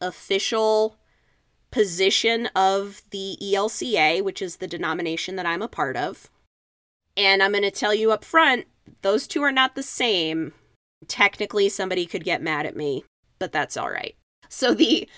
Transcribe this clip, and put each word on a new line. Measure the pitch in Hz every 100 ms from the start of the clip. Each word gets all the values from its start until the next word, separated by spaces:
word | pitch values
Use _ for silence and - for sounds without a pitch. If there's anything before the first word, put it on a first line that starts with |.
official | 180 - - 196 - 226 220 214 220 - _ _ _ _ _ _ _
position | - 202 175 190 - 226 233 233
of | 185 190 196 202 196 -
the | 196 196 -
E | 202 196
L | 214
C | - 254 196
A, | 156 170
which | 196 180
is | 185 -
the | 185
denomination | 165 165 165 170 165 - 185
that | 170
I'm | 170
a | 226
part | - 139 120
of. | 117 - - _ _ _ _ _ _ _ _ -
And | 196 196
I'm | 196
gonna | 202 202
tell | - 208
you | 214 220
up | 214 -
front, | 320 311 247 - _ - -
those | 196 214 -
two | -
are | 285
not | 262 262 269
the |
same. | 269 - 247 185 160 160 143 - _ _ _ _ -
Technically, | - 202 - 208 214 202
somebody | 214 190 180 175
could | 180 160
get | 165
mad | 160 147 151
at | -
me, | 147 127 - _ _ _
but | 185
that's | 156 135 -
all | 65
right. | 50 - - _ _ _
So | - 247
the, | - 220 - -